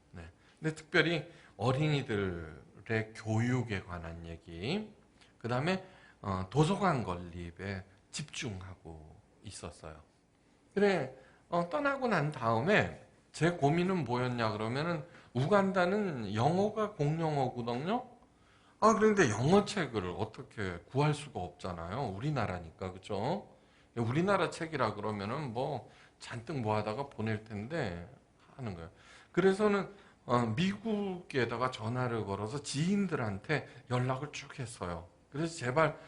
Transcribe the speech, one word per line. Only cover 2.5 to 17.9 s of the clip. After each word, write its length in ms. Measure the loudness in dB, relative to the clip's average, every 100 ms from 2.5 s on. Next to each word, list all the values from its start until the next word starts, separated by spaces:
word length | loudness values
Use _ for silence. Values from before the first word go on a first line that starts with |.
| -14 -20 -14 -2 -2 -2
교육에 680 | -6 -2 2 2 2 0 -4
관한 440 | -6 -10 -10 -10 -12
얘기, 640 | -12 -12 -8 -4 -4 -6 -14 -20 -20 -20 _
그다음에, 460 | -4 -2 0 -2 -4 -18 -20 -8
어, 240 | -4 -2 0
도서관 520 | 2 4 4 2 2
건립에 840 | 0 -4 -8 -10 -10 -8 -6 -6 -10 -18 _
집중하고 1040 | -10 -10 -8 -8 -8 -10 -14 -16 -16 -18 -20 -20 _
있었어요. 560 | -16 -12 -12 -12 -14 -16 -20 _ _ _ _ _ _
그래, 400 | 0 2 2 -2 -8 -20 -20 -2
어, 200 | 0 0
떠나고 400 | 0 0 0 2
난 220 | 2 2
다음에 760 | 0 2 2 4 4 4 -2 -16 -20 _
제 180 | 0 2
고민은 520 | 4 4 4 4 2
뭐였냐 480 | 0 0 0 0 0
그러면은 520 | 0 -2 0 -2 -2 -6 -16 -6
우간다는 1000 | 0 4 6 6 4 4 2 0 -2 -2
영어가 580 | 2 4 4 2 0 -2
공용어거든요. 1120 | 0 0 2 0 2 0 -2 -4 -2 0